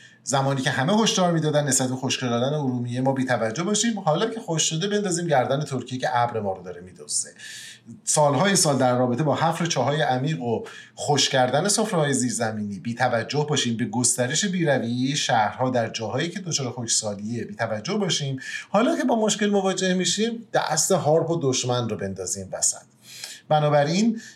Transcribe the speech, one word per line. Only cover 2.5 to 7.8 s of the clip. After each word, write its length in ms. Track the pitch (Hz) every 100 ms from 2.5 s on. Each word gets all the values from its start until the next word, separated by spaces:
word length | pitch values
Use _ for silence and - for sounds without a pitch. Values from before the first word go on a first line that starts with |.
ارومیه 480 | 151 135 123 120 123
ما 100 | 131
بی‌توجه 520 | 131 127 117 110 110
باشیم، 360 | 185 208 233 202
حالا 300 | 156 151 226
که 100 | -
خشک 280 | - 160 -
شده 200 | 160 202
بندازیم 400 | 208 190 170 170
گردن 360 | 139 120 139
ترکیه 360 | 147 131 117 127
که 80 | 123 120
ابر 220 | 120 113
ما 140 | 101
رو 100 | 87
داره 180 | 87 87
می‌دزده. 500 | 90 - - - - - - - - -